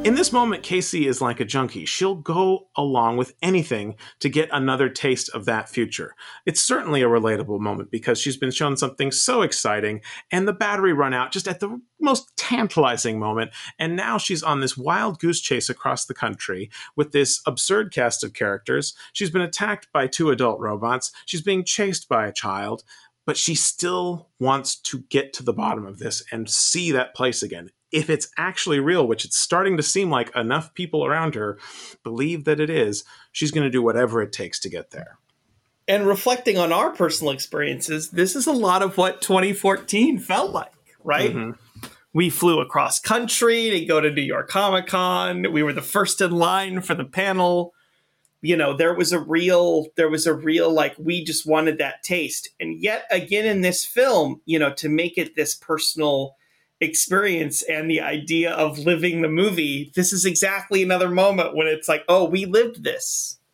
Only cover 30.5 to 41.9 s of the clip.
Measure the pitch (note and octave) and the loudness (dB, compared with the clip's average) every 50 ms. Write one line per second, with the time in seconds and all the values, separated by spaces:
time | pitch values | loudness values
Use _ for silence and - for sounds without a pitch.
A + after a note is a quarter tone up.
30.5 | B2+ D#3 D#3 - _ - F3+ D#3+ - D#3 C#3+ C3+ C#3+ D#3+ E3 D#3+ - A#2 G#2+ G#2 | 0 -2 -2 -6 _ -10 -8 -2 -2 0 0 2 0 0 0 -2 -2 -4 -4 -6
31.5 | G2+ G2+ - - - - - - - _ _ A#2+ A#2 A#2 C3+ D#3 E3+ D#3 C#3+ D#3 | -6 -8 -14 -20 -18 -18 -18 -20 -20 _ _ -10 -4 -2 -2 -2 -2 -4 0 0
32.5 | D3+ D3 D#3 D3+ E3 D3+ A#2 G#2 G#2 G2 - - - - - _ _ - D#3 D3+ | 2 2 0 0 2 0 0 0 0 -6 -8 -12 -20 -20 -20 _ _ -2 -2 0
33.5 | - D#3 D3 C3+ A#2+ C3 A#2 A#2 A2 A#2 B2+ A#2 A2+ A#2 G#2 G#2 - - G2 F2 | 0 0 0 2 2 2 2 4 4 4 2 2 2 0 -2 -2 -4 -10 -10 -8
34.5 | - - - F#2+ F2 E2+ - _ - - - - - _ _ _ _ _ _ _ | -8 -8 -10 -8 -10 -10 -12 _ -16 -16 -16 -16 -20 _ _ _ _ _ _ _
35.5 | _ _ _ _ _ _ _ - G3 G#3 G3+ G3 G3+ G3 - B3+ B3 B3 B3 - | _ _ _ _ _ _ _ 0 0 2 4 2 2 2 2 0 0 2 2 0
36.5 | G#3 F#3 F3 E3 E3 F#3 B3 E4+ E4 - F#3+ D#3+ - - D#3+ D3 C#3 C3 - - | 2 2 2 2 2 2 2 0 0 0 0 0 0 -2 -2 -2 -4 -4 -8 -8
37.5 | - D3+ D3 C#3+ C#3 C3 - - D#3+ D#3 D#3+ - - F3 F3+ F#3+ - C#4 B3+ D#4+ | -4 -4 -2 -2 -4 -6 -6 -6 -4 -6 -6 -6 0 0 0 0 0 -2 0 0
38.5 | D4+ B3 A3 F#3 F#3 F#3+ G3 F#3+ F#3 - F3+ F#3 F#3 - - - G3 F#3+ F#3 G3 | 2 2 2 2 2 2 2 0 2 2 2 2 0 -2 -2 2 2 4 4 2
39.5 | G3+ G3 - F#3+ G3 G3 - - - G#3 A#3 D#4 C#4+ F#3+ - - F#3 G#3+ G4 F#4+ | 0 0 2 2 2 2 -2 -2 2 4 4 4 4 2 -2 0 0 0 0 0
40.5 | - - - - _ _ _ _ _ _ _ - D3 D3+ F#3+ G#3+ E3+ A#2+ A2+ A2+ | -2 -6 -6 -8 _ _ _ _ _ _ _ 0 0 2 2 0 0 -2 -6 -6
41.5 | - - _ _ _ - - - | -8 -12 _ _ _ -18 -18 -18